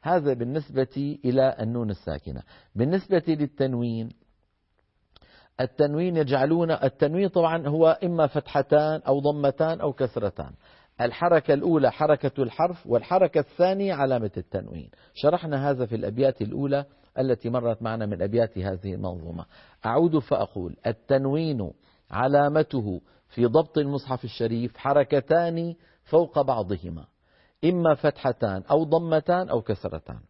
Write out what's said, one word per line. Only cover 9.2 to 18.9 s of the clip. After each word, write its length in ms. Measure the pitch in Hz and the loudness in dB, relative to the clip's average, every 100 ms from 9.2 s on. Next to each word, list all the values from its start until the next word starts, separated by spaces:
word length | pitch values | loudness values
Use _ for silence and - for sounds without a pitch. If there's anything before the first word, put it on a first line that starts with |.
| 143 147 143 - 160 160 | 0 0 -2 0 -2 -2
أو 120 | 151 | -6
كسرتان. 580 | 131 127 - 101 - 69 - _ - _ - | -2 -4 -2 -6 -6 -14 -16 _ -20 _ -4
الحركة 520 | 120 - 175 165 - | -4 0 2 4 4
الأولى 380 | 143 170 160 131 | 2 4 4 2
حركة 520 | - 156 147 139 - | 2 2 2 0 -2
الحرف، 440 | 123 - 175 175 - | -4 0 -2 -2 -2
والحركة 520 | 117 - 185 175 156 | -2 2 2 4 2
الثانية 540 | 143 - 180 196 196 | -2 0 0 2 -2
علامة 380 | 151 135 127 107 - | 0 0 0 -2 -8
التنوين. 520 | - 95 - 82 60 _ _ | -8 -8 -8 -14 -16 _ _
شرحنا 560 | - 147 175 165 139 143 | 0 0 0 -2 -2 -2
هذا 160 | 131 120 | -2 -2
في 100 | 113 | -4
الأبيات 460 | 98 110 135 127 | -6 0 0 0
الأولى 440 | 107 131 139 139 139 _ _ - | -6 -4 -2 -2 -4 _ _ -4
التي 300 | 131 120 120 | -2 -2 -2
مرت 320 | 123 117 107 | -2 -2 -4
معنا 240 | 113 113 107 | -6 -4 -6
من 160 | 92 | -4
أبيات 360 | 98 117 113 - | -2 0 0 -2
هذه 360 | 95 95 98 | -6 -6 -8